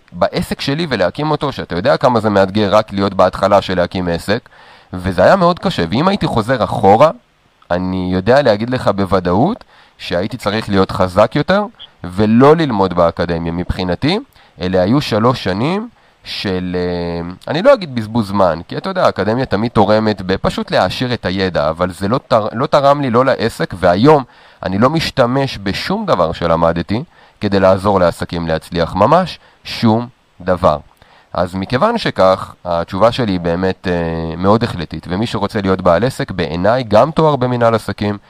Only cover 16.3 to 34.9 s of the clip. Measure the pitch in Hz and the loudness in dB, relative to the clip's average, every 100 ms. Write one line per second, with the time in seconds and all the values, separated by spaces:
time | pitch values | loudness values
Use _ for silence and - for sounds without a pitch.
16.3 | - 104 92 90 90 90 87 85 85 87 | -8 -6 -4 -4 -4 -4 -4 -6 -6 -8
17.3 | 92 - 143 240 269 175 120 107 117 98 | -10 -6 0 2 2 0 -8 -4 -4 -2
18.3 | 101 92 80 - - - 185 135 101 98 | 0 2 0 -6 -10 -8 -2 0 0 -2
19.3 | 120 127 101 117 - 101 107 110 101 92 | -2 -2 -2 -2 2 2 2 2 -2 -2
20.3 | 95 - - 220 139 92 - 127 117 95 | -4 -2 -6 -2 0 0 0 -4 -4 -4
21.3 | 92 95 82 73 80 90 87 98 131 - | -2 -2 0 -2 -2 -4 -4 -2 -2 0
22.3 | 117 104 110 131 151 139 143 135 113 131 | 0 0 -4 -2 2 4 2 2 2 2
23.3 | 120 113 - 165 92 90 90 139 156 123 | 0 -2 -4 -8 0 2 4 6 6 2
24.3 | _ - _ 92 95 123 160 - - 120 | _ -20 _ -4 2 2 2 -2 0 0
25.3 | 135 135 113 98 90 - 202 202 117 82 | 0 -2 -4 -6 -6 -4 -4 0 0 0
26.3 | 85 85 82 82 85 - - 160 _ _ | -2 0 2 2 0 -2 -4 -6 _ _
27.3 | _ 104 98 95 98 101 98 87 - 87 | _ -2 2 4 4 2 2 2 0 -6
28.3 | 87 82 80 - 85 80 78 - 165 185 | -6 -4 -4 -4 -4 -2 2 2 2 0
29.3 | - _ _ - - 117 110 120 - _ | -6 _ _ -16 -2 0 0 -2 -12 _
30.3 | - 90 90 90 73 - _ _ _ _ | -8 -4 0 2 0 -4 _ _ _ _
31.3 | - 90 95 95 123 208 240 151 113 95 | -6 -4 -4 -4 0 0 0 -4 2 2
32.3 | 95 - - 90 85 85 95 110 123 113 | 2 -2 -12 -6 -4 -4 0 2 2 -2
33.3 | 90 85 85 95 92 92 87 82 82 82 | -2 -2 -2 -2 -4 -4 -2 -2 -4 -6
34.3 | 82 95 110 117 87 78 | -2 2 2 0 -6 -10